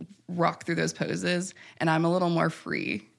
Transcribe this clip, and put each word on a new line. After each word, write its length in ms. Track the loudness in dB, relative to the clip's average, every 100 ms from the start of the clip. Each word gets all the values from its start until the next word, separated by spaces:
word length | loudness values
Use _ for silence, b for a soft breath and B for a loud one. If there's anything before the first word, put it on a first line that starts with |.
| -18 -16 -8
rock 380 | 0 0 0 -2
through 100 | 0
those 180 | 0
poses, 600 | -2 -4 -2 0 0 -2 B B -2
and 120 | 2
I'm 140 | 4 4
a 60 |
little 180 | 2 2
more 180 | 2 2
free, 580 | -2 -6 -4 -4 -6 -8